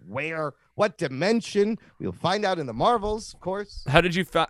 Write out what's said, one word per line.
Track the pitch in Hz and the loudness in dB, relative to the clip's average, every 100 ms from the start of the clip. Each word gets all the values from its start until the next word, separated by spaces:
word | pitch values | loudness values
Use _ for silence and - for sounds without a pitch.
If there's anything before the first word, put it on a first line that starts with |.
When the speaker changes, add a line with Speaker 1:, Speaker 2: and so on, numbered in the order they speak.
| 90 | -10
Speaker 1:
Where? | 120 156 160 151 - _ - | -8 -6 -4 -6 -8 _ 0
What | 208 - | 0 0
dimension? | 147 135 180 233 - 202 208 226 - - | -6 0 2 2 0 0 2 0 -8 -8
We'll | 92 | -8
find | 87 165 208 202 | -2 0 0 0
out | 180 | -2
in | 135 | -4
the | |
Marvels, | 113 190 233 208 220 - | 2 4 4 0 -4 -8
of | - | -10
course. | 180 196 202 - - | -6 -6 -8 -10 2
Speaker 2:
How | 151 | 4
did | 175 175 | 4 0
you | 180 | 0
fa-, | 165 160 | 0 0